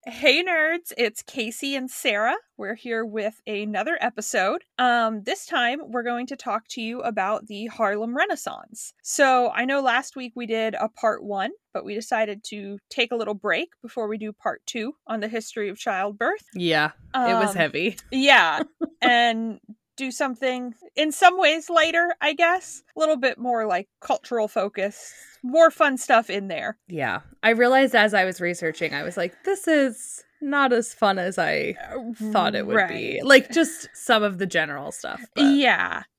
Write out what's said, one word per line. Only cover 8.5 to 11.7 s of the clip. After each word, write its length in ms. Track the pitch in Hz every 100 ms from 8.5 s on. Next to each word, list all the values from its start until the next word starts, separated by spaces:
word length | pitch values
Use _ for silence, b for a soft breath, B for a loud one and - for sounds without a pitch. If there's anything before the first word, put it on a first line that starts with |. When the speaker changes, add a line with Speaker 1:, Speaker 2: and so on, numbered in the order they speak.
| - 50 - - _
Speaker 1:
So 480 | - - 277 254 247
I 120 | - 254
know 160 | 277
last 340 | 262 240 262 -
week 160 | 247 233
we 120 | 240
did 260 | 226 220
a 140 | 208 220
part 340 | - 226 -
one, 280 | 208 196 208 381 _